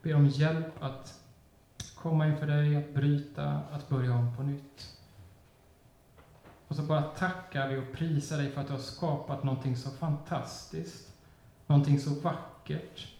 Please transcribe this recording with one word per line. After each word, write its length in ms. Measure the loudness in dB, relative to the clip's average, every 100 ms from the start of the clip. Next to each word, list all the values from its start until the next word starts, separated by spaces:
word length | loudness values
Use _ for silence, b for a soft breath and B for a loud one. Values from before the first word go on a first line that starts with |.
Ber 140 | 4 6
om 120 | 6
hjälp 560 | 6 2 2 -4 -6
att 380 | -8 -8 -14 -18 -20 -20 -20 -20 _ -18 -18 -8
komma 320 | 0 4 4
inför 200 | 2 2
dig, 280 | 4 4 4
att 180 | 0
bryta, 680 | 2 4 2 0 -4 -2 -2 -4
att 180 | -8 -2
börja 260 | 0 2 4
om 200 | 2 0
på 80 |
nytt. 540 | -4 -4 -8 -18 -20 -20 -20 -20 -20 -20 -20 -20 -20 -20 -20 _ _ -20 -20 -20 -20 -20 -8
Och 80 | -6
så 80 |
bara 180 | 0 0
tackar 680 | 0 -2 -4 -4 -6 -4 -2
vi 100 | -2
och 160 | -6
prisar 440 | -4 0 0 0 -2
dig 140 | -2
för 100 | -4
att 60 | -4
du 60 |
har 60 | -6
skapat 640 | -6 -4 -2 -2 -4 -4
någonting 340 | -2 -2 -2 -2
så 140 | -4
fantastiskt, 1200 | -6 -2 -2 -2 -6 -6 -12 -10 -8 -8 -12 -20 -20 B B B B 4
någonting 320 | 4 6 2
så 100 | 2
vackert. 1000 | -2 -2 -4 -10 -18 -8 -8 -8 -16 -20 -20